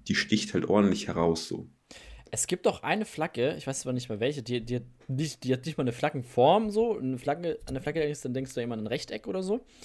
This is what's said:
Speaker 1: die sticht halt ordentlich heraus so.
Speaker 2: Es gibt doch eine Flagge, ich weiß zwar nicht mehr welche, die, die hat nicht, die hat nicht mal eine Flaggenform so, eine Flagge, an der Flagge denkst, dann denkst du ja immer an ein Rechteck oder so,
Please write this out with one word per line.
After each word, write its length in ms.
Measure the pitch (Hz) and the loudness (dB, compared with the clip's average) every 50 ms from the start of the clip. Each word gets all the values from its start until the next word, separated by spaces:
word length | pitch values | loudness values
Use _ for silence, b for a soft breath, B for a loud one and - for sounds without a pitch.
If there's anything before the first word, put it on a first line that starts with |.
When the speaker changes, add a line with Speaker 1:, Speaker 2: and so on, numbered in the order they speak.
| - - | -6 -2
Speaker 1:
die 80 | - | 0
sticht 380 | - - - 107 104 - - - | 0 2 2 2 2 2 0 0
halt 100 | 92 - - | 0 2 4
ordentlich 380 | 92 104 101 98 92 - - - | 6 6 6 6 4 2 -2 -2
heraus 400 | 85 85 82 85 82 82 - - | 0 2 4 4 4 2 0 -4
so. 200 | - - - - - _ B B B B B B B B B - | -6 -8 -8 -12 -18 _ B B B B B B B B B -8
Speaker 2:
Es 160 | - 120 - - | -6 -4 -2 -2
gibt 180 | 180 180 - | -2 0 2
doch 160 | 226 - - | 0 0 2
eine 240 | - - 165 214 214 | 0 0 0 0 0
Flagge, 480 | - - - 156 170 - 120 120 143 175 156 | -2 -2 -2 -4 -2 0 0 2 2 0 -2
ich 100 | - 135 | -4 -6
weiß 140 | 135 - | -6 -4
zwar 120 | - 131 127 | -4 -2 -2
nicht 160 | 123 123 - | -2 -2 -4
mehr 100 | 113 101 | -2 0
welche, 220 | 113 131 147 143 | 0 0 0 -2
die, 240 | 117 117 123 120 113 | -4 -2 -4 -4 -2
die 120 | 113 123 123 | -2 -4 -4
hat 60 | 123 - - _ - - | -4 -6 -14 _ -8 -4
nicht, 360 | 135 127 160 156 - - - | -2 -2 -2 -2 -4 -4 -2
die 100 | 247 254 | 0 0
hat 140 | 127 - 165 | 0 0 -4
nicht 100 | 151 - | -4 0
mal 60 | 139 | 0
eine 80 | 123 | 0
Flaggenform 800 | 117 - - 156 - 143 117 - - - 123 147 180 220 226 214 | 0 0 -2 -2 0 -2 -6 -2 4 6 8 8 8 6 4 2
so, 260 | 202 214 226 240 214 - | 2 2 2 2 2 0
eine 220 | 131 131 131 123 | -2 -2 -4 -2
Flagge, 400 | - 143 143 160 175 170 151 - - - | -2 -2 -2 -2 -2 -2 -4 -4 -6 -6
an 80 | 131 | -6
der 80 | 131 - | -4 -4
Flagge 160 | 147 151 165 | -2 0 0
denkst, 220 | 156 147 147 - - | 0 0 -2 -4 -6
dann 100 | 131 123 | -4 -4
denkst 220 | 131 135 127 - | -4 -4 -4 -4
du 40 | 127 | -4
ja 40 | 117 | -4
immer 100 | 120 120 | -4 -4
an 60 | 110 | -4
ein 80 | 107 110 | -2 -2
Rechteck 400 | 117 131 - - 104 110 - - | -2 -2 -4 -6 -8 -8 -6 -4
oder 160 | 190 190 185 | -4 -2 0
so, 200 | 185 208 262 B B B B B | 0 -2 -2 B B B B B